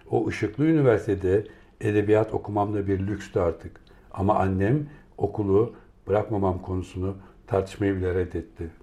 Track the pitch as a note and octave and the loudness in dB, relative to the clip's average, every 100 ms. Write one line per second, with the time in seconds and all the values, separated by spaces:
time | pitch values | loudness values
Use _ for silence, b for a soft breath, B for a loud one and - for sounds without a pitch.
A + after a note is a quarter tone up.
0 | - A#2 - - G#2+ - D#3 D#3+ C3 G#2 | -2 -2 0 -2 -4 0 2 4 4 4
1 | A2 F#2+ F#2+ G2+ - B B _ G#2+ G#2 | 2 -2 2 2 0 B B _ 0 2
2 | G2+ G#2+ A2+ G#2 - G#2 G#2 G#2 G2 F#2+ | 4 4 2 -4 -4 -2 -2 -2 -2 -2
3 | G2 G2 - G#2 E2+ - - - b b | -2 -6 -4 0 0 -2 -10 -18 b b
4 | b - G2 G2+ F#2+ F#2 G2+ D3 D3 B | b -2 2 2 2 2 2 2 -2 B
5 | B - G2+ - G2 G2 A#2+ B B - | B -4 -4 -2 2 4 2 B B -14
6 | - G#2 G#2+ G#2 F#2+ F2 - F#2 F2+ F#2 | -2 0 0 0 0 -2 -4 -6 -6 -6
7 | F#2+ G2 B B - F#2+ F#2+ - G2+ F#2+ | -6 -8 B B -4 -2 -2 -2 -2 0
8 | F#2 F#2 F2+ E2+ - - E2 - | -2 -2 -2 -6 -10 -12 -14 -12